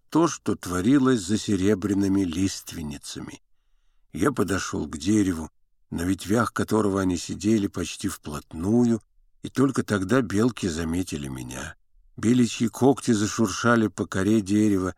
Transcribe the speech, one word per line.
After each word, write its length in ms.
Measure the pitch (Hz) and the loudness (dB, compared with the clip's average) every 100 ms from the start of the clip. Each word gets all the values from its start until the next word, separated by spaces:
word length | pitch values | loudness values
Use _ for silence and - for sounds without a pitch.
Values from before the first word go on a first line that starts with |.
| _ | _
то, 160 | 156 165 | 2 2
что 280 | - - - | 0 -4 -4
творилось 680 | 90 90 101 143 131 123 | -4 -2 2 4 4 2
за 180 | 87 104 | 0 -2
серебряными 800 | - 98 98 101 98 98 98 98 | 0 0 2 2 0 0 2 2
лиственницами. 1200 | 92 80 98 - - 85 76 69 - - - - _ _ _ _ _ _ _ | 0 0 -2 -4 -12 -10 -10 -10 -14 -14 -14 -16 _ _ _ _ _ _ _
Я 180 | - 143 | -2 -2
подошёл 540 | 120 92 95 - 92 76 | 0 0 -2 -2 -6 -6
к 100 | 69 | -4
дереву, 540 | 85 107 95 82 78 _ _ _ - | 0 2 2 0 -6 _ _ _ -10
на 140 | 78 | -4
ветвях 500 | 90 95 85 113 110 | -2 -2 0 0 0
которого 480 | - - 110 101 95 | -2 0 0 2 0
они 160 | 92 85 | 0 -2
сидели 480 | - 85 101 113 98 | -4 -4 2 2 0
почти 420 | 95 82 - 98 | -4 -8 -6 -8
вплотную, 920 | - - 73 - 80 92 117 120 113 - _ _ _ | -8 -10 -12 -10 -4 2 4 4 2 -4 _ _ _
и 80 | - | -6
только 320 | - 135 123 | 0 0 0
тогда 400 | - 104 92 131 | 0 0 2 0
белки 460 | 101 98 123 - 95 | 0 0 0 0 -4
заметили 640 | 80 80 85 87 78 67 | -2 -2 -2 -4 -6 -8
меня. 460 | 65 62 64 80 - _ _ _ - | -10 -10 -12 -12 -14 _ _ _ -2
Беличьи 520 | 107 123 117 - 117 | 2 4 2 0 -4
когти 420 | - 131 135 - | 2 4 4 2
зашуршали 800 | 107 104 - 107 92 117 117 107 | 2 0 0 0 0 2 4 2
по 180 | - 98 | -2 -4
коре 360 | 95 95 110 | -2 2 2
дерева, 520 | 92 107 107 95 92 | 2 2 4 2 0